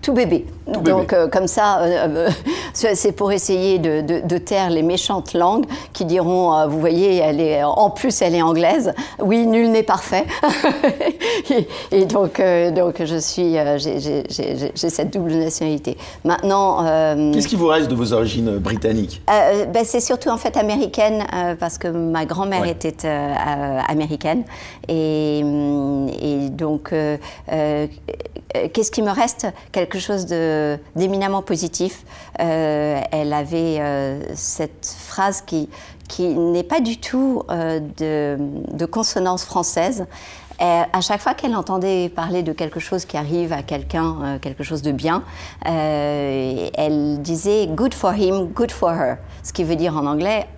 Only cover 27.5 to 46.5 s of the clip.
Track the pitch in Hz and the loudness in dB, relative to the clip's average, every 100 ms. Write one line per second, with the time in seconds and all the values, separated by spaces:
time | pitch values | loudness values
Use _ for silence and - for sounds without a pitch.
27.5 | 156 151 147 151 - - - - - - | 0 0 0 -2 -6 -12 -12 -12 -14 -6
28.5 | - - 196 214 - 208 190 247 - 208 | -4 -2 0 -2 0 0 0 0 -2 -6
29.5 | - - - 180 190 180 202 175 170 165 | -8 -6 -4 -2 -4 -4 -4 -2 0 0
30.5 | 156 151 147 - 156 185 196 196 196 190 | 2 0 -2 -6 -2 0 0 0 -2 -2
31.5 | 165 170 - 185 - - - - - 165 | -2 -2 -2 -4 -4 -18 -20 -14 -2 0
32.5 | 160 156 151 151 143 - 156 151 147 143 | 2 2 2 0 0 -2 -2 0 -2 -2
33.5 | 165 165 156 147 139 139 139 - 151 - | -2 0 0 0 0 -2 -4 -8 -6 -6
34.5 | - 156 - - - - - 196 190 - | -4 -6 -6 -12 -12 -10 -2 0 0 -4
35.5 | 160 151 - - - - - 180 151 170 | -4 -4 -10 -20 -20 -14 -4 0 2 2
36.5 | 175 175 320 233 233 - 254 269 247 - | 0 0 0 0 -2 -4 0 0 0 -2
37.5 | 170 160 160 151 - 156 151 147 139 143 | -2 -2 -2 -4 -6 -2 0 0 -2 -4
38.5 | 147 - 147 165 226 220 208 185 185 - | -6 -8 -4 -4 -2 -2 0 0 -2 -2
39.5 | 185 170 - 175 233 180 - - - - | -2 0 0 0 -2 -8 -12 -18 -20 -20
40.5 | - 175 170 - 190 180 208 - 277 277 | -2 2 2 2 0 0 0 -2 -2 -2
41.5 | 226 170 190 190 185 175 170 165 175 165 | -2 -2 -2 0 0 -2 -4 -2 -2 -2
42.5 | 151 160 165 - 185 - 151 147 175 170 | -4 -6 -6 -4 -6 -4 -6 -2 -2 -2
43.5 | 151 139 143 135 165 160 160 139 135 143 | -4 -4 -6 -4 -2 -2 -2 -6 -6 -8
44.5 | 135 143 156 143 135 156 180 - - - | -8 -6 -4 -2 -2 0 -2 -4 -14 -16
45.5 | - - 165 156 151 147 147 143 135 131 | -8 -2 0 0 0 0 0 -2 -2 -2